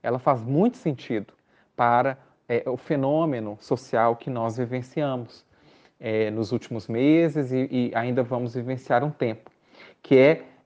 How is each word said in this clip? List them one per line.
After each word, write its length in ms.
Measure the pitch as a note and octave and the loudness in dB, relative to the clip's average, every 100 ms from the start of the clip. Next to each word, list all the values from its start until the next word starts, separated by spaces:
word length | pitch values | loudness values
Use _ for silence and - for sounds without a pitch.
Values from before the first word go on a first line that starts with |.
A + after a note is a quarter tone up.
Ela 160 | A#2 B2+ | -4 -2
faz 240 | D3 C3 | 0 0
muito 340 | A2+ C#3 A3+ A#3+ | 0 2 2 0
sentido 560 | F3 B2+ - G#2+ - _ _ _ _ | -6 -6 -4 -6 -6 _ _ _ _
para, 440 | - A#2+ A#2+ B2+ C3 _ _ _ | -2 2 4 2 -4 _ _ _
é, 200 | A#2 C3 | -4 -2
o 80 | A#2+ | -8
fenômeno 800 | - D3 C3+ D#3 E3 B2+ G#2+ G#2 | -4 -2 0 0 0 -2 -6 -10
social 560 | - B2 - A#2+ A#2 A#2 | -6 -6 -2 0 2 0
que 140 | - | -6
nós 260 | B2 A2+ A2+ | -4 -4 -4
vivenciamos, 880 | A#2+ B2+ B2+ - D3 B2+ A#2 - _ _ _ _ _ _ | -6 -6 -6 -4 -4 -4 -8 -18 _ _ _ _ _ _
é, 300 | A#2+ A2 G#2+ | -4 -2 0
nos 220 | G#2+ G#2 | -2 -2
últimos 360 | A#2 - A#2 - | -4 -4 -10 -6
meses 640 | A#2 C#3 D#3+ E3 D3 C3 | 0 4 4 2 0 -2
e, 160 | B2+ C3 | -2 -2
e 220 | B2+ A#2+ | -2 -2
ainda 280 | A2+ A#2+ B2 | -2 -2 -2
vamos 320 | A#2 B2 A#2+ | -2 -2 -4
vivenciar 500 | B2 A#2+ C3 - A#2+ | -6 -6 -8 0 0
um 60 | C#3+ | 0
tempo, 400 | D3 B2 A2+ - _ _ - - _ | -2 -4 -4 -14 _ _ -20 -20 _
que 140 | - C3+ | 4 8
é 300 | C3+ D#3+ - _ | 8 4 -4 _